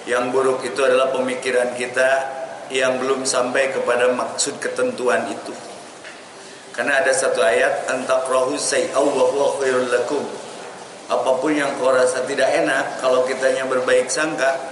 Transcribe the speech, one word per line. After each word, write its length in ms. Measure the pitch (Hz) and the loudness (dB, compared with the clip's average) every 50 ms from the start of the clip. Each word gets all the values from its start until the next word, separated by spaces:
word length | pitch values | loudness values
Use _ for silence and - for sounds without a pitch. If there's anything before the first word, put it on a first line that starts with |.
| - | -4
Yang 220 | 113 120 123 127 127 127 | -2 -2 0 0 0 0
buruk 240 | 131 131 131 131 - - 120 | 2 2 2 0 0 -2 -6
itu 120 | - 135 135 | -2 2 2
adalah 320 | 131 127 127 131 - - | 4 4 4 4 2 2
pemikiran 560 | 127 127 127 127 120 - 131 123 123 123 120 117 120 | 0 -2 -2 -2 -4 -2 0 2 2 2 0 -2 -4
kita 300 | 123 120 - 127 131 131 135 135 - - - - - - - - - - 135 | -6 -4 0 2 2 4 4 2 0 -4 -6 -8 -10 -10 -10 -14 -12 -4 -2
yang 240 | 131 131 131 127 127 | 0 2 2 0 0
belum 240 | 127 131 135 131 131 | 0 0 0 0 0
sampai 480 | 131 - 127 123 127 127 139 135 135 | -2 0 0 0 0 0 0 0 0
kepada 400 | - 123 123 123 120 120 123 127 | 0 -2 0 0 2 2 4 2
maksud 480 | 127 123 - - - - - 139 135 - | 2 2 -2 -4 -4 -4 -4 -4 -4 -6
ketentuan 640 | - 165 170 - 127 127 - - 127 123 175 - 147 - | -6 -6 -2 -2 -2 -2 -2 -2 0 0 0 0 0 -4
itu. 240 | - - - - - - - - - - - - - - - - - - - - - - - - - - - - - | -8 -8 -8 -10 -12 -12 -14 -16 -16 -16 -18 -18 -18 -18 -18 -18 -18 -18 -18 -20 -20 -18 -18 -18 -18 -18 -18 -14 -6
Karena 240 | - 120 135 139 135 | -4 -2 0 2 2
ada 160 | 131 131 131 | 2 2 2
satu 240 | - - 127 - 123 | 2 2 0 2 2
ayat, 480 | - 113 120 127 139 143 - - - - | 2 4 4 4 2 2 0 -2 -2 -2
"An 160 | 131 131 127 | -4 -4 0
takrahu 560 | 127 131 131 - - 127 131 127 131 147 139 | 0 0 0 2 2 2 2 2 2 0 -2
syai'aw 480 | - - 143 131 123 - - 131 143 143 | -2 0 0 0 0 0 2 2 2 2
wa 160 | 139 131 127 127 | 4 4 4 4
huwa 160 | 135 143 143 135 - - 135 | 4 2 2 2 2 0 0
khairul 240 | 131 131 127 127 123 | 2 2 2 2 2
lakum." 400 | 123 120 120 - 147 139 117 - - - - - - - - - - - - - - - - - | 2 0 2 0 -2 -4 -4 -4 -8 -12 -12 -14 -14 -16 -16 -16 -16 -16 -16 -18 -18 -18 -6 -4
Apapun 480 | 120 117 117 131 131 127 135 151 151 147 | -2 0 2 2 0 2 2 0 0 0
yang 160 | 143 139 131 - | 0 -2 -2 0
kau 80 | 127 131 | 2 2
rasa 320 | 131 127 127 127 - 127 127 - | 4 4 4 4 2 0 -2 -2
tidak 160 | 139 127 131 135 147 | 0 2 2 2 4
enak, 480 | 165 160 151 135 135 139 - - - | 2 2 2 2 0 0 -2 -4 -2
kalau 240 | - 131 127 127 127 | 0 2 4 4 2
kitanya 400 | 127 135 127 131 131 131 131 131 | 2 0 0 2 2 2 2 0
berbaik 480 | 127 131 127 123 127 127 127 127 123 - | 0 0 0 2 4 4 4 2 2 0
sangka 480 | 151 156 156 160 131 131 135 135 135 - - | -2 -2 -2 0 0 0 0 0 -2 -4 -8